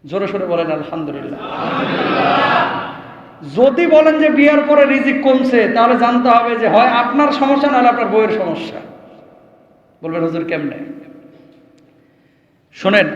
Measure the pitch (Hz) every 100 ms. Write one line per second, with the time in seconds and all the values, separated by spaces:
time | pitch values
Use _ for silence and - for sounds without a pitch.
0 | 139 180 196 196 180 170 160 156 - 165
1 | 147 143 135 - - - - - - -
2 | - - - - - - - - - -
3 | - - - - 147 151 262 269 349 311
4 | 311 302 302 269 285 294 294 294 277 269
5 | 277 254 269 262 254 240 208 233 240 247
6 | 240 247 247 240 233 226 220 208 254 233
7 | 247 269 294 277 269 277 285 262 240 240
8 | 214 214 214 214 180 160 165 - - -
9 | - - - _ _ _ _ _ _ _
10 | 160 170 165 165 165 160 143 - - -
11 | - - - - _ _ _ _ _ _
12 | _ _ _ _ _ _ _ - 190 202
13 | 160